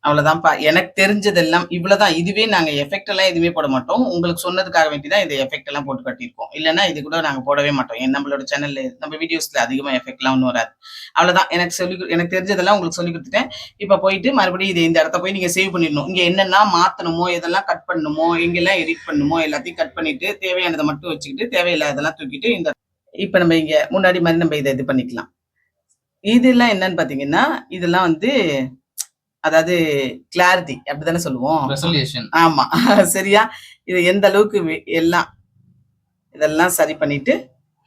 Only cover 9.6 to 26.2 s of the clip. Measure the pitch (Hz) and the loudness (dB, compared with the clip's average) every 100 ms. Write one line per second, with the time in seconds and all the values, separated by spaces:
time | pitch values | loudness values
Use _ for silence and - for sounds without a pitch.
9.6 | 120 135 143 127 127 - 131 131 127 120 | -2 -4 -4 -6 -6 -6 -2 0 0 -2
10.6 | 113 _ - - - - 175 180 190 170 | -4 _ -20 -20 -4 2 4 2 0 -2
11.6 | 175 - 180 185 180 170 170 185 185 185 | -2 -4 -6 -6 -4 -2 0 -4 -2 0
12.6 | 185 208 170 175 175 165 - 208 262 - | 2 2 0 -4 -6 -6 -4 -4 -4 -10
13.6 | - _ 202 190 190 190 247 269 185 180 | -20 _ 0 2 2 0 0 2 0 0
14.6 | 190 175 165 165 156 180 185 196 175 180 | -2 0 2 2 2 0 -4 -4 -2 0
15.6 | 190 175 165 147 165 185 175 190 190 190 | -2 0 0 -2 -2 0 0 2 2 4
16.6 | 214 175 175 - 175 170 180 175 170 196 | 4 4 2 0 -4 -2 -2 -2 -2 -2
17.6 | 202 165 - 170 151 151 165 170 170 170 | -2 -6 -4 -4 -4 0 0 2 0 0
18.6 | 180 190 160 165 - 147 143 165 156 147 | 0 0 -2 -6 -4 -2 0 0 -2 -4
19.6 | 170 170 160 175 160 135 190 202 185 180 | -8 -6 -6 -4 -6 -4 -6 -6 -4 -2
20.6 | 175 156 151 147 175 156 139 135 - 185 | -2 -2 -4 -4 -8 -10 -10 -8 -2 0
21.6 | 175 160 147 135 156 156 139 139 226 214 | 0 0 -2 -2 -6 -6 -12 -4 -2 -2
22.6 | 160 - _ _ _ - 185 190 175 165 | -4 -8 _ _ _ -8 0 2 4 2
23.6 | 156 151 151 190 185 180 170 165 160 151 | 2 0 0 2 2 2 2 2 0 0
24.6 | 139 131 135 131 120 117 104 _ _ _ | 0 -2 0 -2 -2 -10 -12 _ _ _
25.6 | _ _ _ _ _ _ | _ _ _ _ _ _